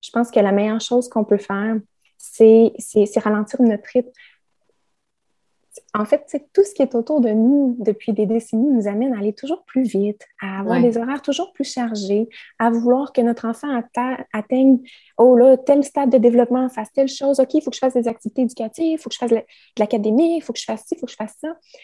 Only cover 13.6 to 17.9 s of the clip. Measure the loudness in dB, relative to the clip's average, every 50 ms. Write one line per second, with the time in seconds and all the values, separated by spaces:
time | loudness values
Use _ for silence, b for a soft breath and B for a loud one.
13.6 | -8 -8 -6 -6 -8 -8 _ -6 -6 -6 -6 -10 -12 _ -10 -10 -6 _ -2 2
14.6 | 4 4 4 4 2 B B B B B B 4 6 6 8 8 8 6 6 4
15.6 | 4 2 2 2 2 -2 _ -2 -2 2 2 4 4 4 4 4 2 2 0 -2
16.6 | -2 -4 -6 -10 -12 -10 _ -2 -2 -2 -2 -4 -2 -2 0 0 0 0 0 -4
17.6 | -2 -2 -8 -4 -4 -2